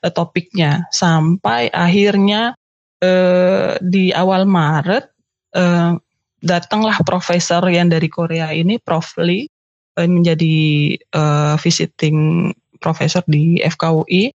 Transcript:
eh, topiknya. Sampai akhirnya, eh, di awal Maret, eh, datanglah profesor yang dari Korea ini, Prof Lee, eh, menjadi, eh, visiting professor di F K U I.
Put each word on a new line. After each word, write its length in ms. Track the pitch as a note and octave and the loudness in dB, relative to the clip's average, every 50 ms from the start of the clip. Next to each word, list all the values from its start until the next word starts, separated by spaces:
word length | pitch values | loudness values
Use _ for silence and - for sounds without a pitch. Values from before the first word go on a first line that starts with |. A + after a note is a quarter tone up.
eh, 80 | - F3+ | -4 -4
topiknya. 800 | - - E3 E3 _ F3+ F3 _ _ G3 E3 D3 D3 E3 F3 - | -2 -2 -4 -2 _ -6 -6 _ _ 0 0 0 0 -2 -4 -6
Sampai 800 | - - - F3 E3 D#3+ D#3 D#3+ E3+ F#3+ _ G#3 A3+ A#3+ A#3+ - | -4 -2 0 2 2 2 2 2 0 0 _ -2 -2 0 -2 -2
akhirnya, 880 | - - F3 F3 F3 G#3 G3+ G#3 G3+ G3 G3 G3+ G#3 G#3+ A3+ A#3+ B3 _ _ _ _ _ _ _ _ _ - | -2 0 0 2 2 2 2 2 2 2 2 2 2 0 -2 -4 -6 _ _ _ _ _ _ _ _ _ 0
eh, 720 | F#3 F#3 F#3 F#3 F3+ F3+ F3+ F3+ F3+ F#3+ F#3+ - - - - - | 2 2 4 4 4 4 4 2 2 2 0 -2 -2 -4 -4 -4
di 240 | F3+ F3+ G3 F#3 F3+ - - | -2 0 2 2 2 0 0
awal 320 | F3+ F#3 F#3+ F#3 F#3+ G3 | 0 0 0 2 2 2
Maret, 560 | G3 F3 D#3 D3 D#3 D#3 D3 E3+ G3 B3+ C#4+ _ _ _ _ _ _ _ _ _ _ | 2 2 2 2 0 -2 -2 0 -2 -2 -2 _ _ _ _ _ _ _ _ _ _
eh, 400 | F3+ F3+ F3 F3 F3 E3+ E3+ F3 E3+ _ _ _ _ _ _ _ _ | 0 0 2 2 2 2 0 0 -2 _ _ _ _ _ _ _ _
datanglah 560 | - D#3+ F#3 F3 E3+ - - G#3+ A3 A3 A3 - E3 | -4 -2 -2 -2 -2 -2 -2 -2 0 0 0 0 0
profesor 560 | - F3+ F3+ F3+ - F3 F3+ E3 - E3+ E3+ F3+ F#3 | 0 -2 -4 -2 -2 -2 -2 0 0 0 0 2 2
yang 200 | F3 E3+ F3 F3 | 2 2 2 2
dari 200 | E3+ D#3+ D#3+ D#3+ | 2 2 0 -2
Korea 400 | - - E3+ E3 E3 E3 D#3+ D#3+ | -4 -4 -6 -4 -4 -4 -4 -4
ini, 320 | D#3 D#3+ E3 F3+ A3 A#3 | -4 -2 0 0 -2 -2
Prof 320 | _ - E3+ D#3+ E3 - - - | _ -4 -4 -4 -4 -6 -6 -4
Lee, 240 | E3+ F3 F3+ G3 C4+ D#4 _ _ _ _ _ _ _ _ _ - | -2 -2 -2 -2 -4 -10 _ _ _ _ _ _ _ _ _ -4
eh, 120 | F3 E3+ | 0 0
menjadi, 480 | F3+ F3 E3+ E3+ E3 D#3 E3+ D#3+ D#3+ D#3 D#3 D3+ D3+ D3 D3 D3 - - | 2 2 2 2 2 0 0 0 2 2 0 0 0 0 0 -2 -4 -6
eh, 580 | _ _ - D#3+ D3+ D3+ D3 D3 D3+ D3 D3+ D#3 | _ _ -4 -2 0 0 0 0 0 0 -2 0
visiting 880 | - F3 E3+ - E3+ E3 _ _ - D#3 D3+ D#3 D#3 D#3 E3 E3+ F3+ - - _ _ _ _ - | 0 -2 -2 -2 -4 -6 _ _ -2 0 0 2 0 0 0 0 -2 -2 -6 _ _ _ _ -8
professor 400 | - - D#3+ - E3 D#3+ - F3+ F3+ - | -4 -4 -4 -2 -2 -2 -2 -2 0 0
di 320 | D3+ D3 D3+ E3 E3+ F3 | 0 2 2 2 2 0
F 160 | - D#3+ E3 - | 0 -2 -4 -2
K 160 | - E3 - | -2 0 0
U 80 | - - - | 0 0 0
I. 240 | - F#3 G3+ C4 - | 0 0 0 -2 -4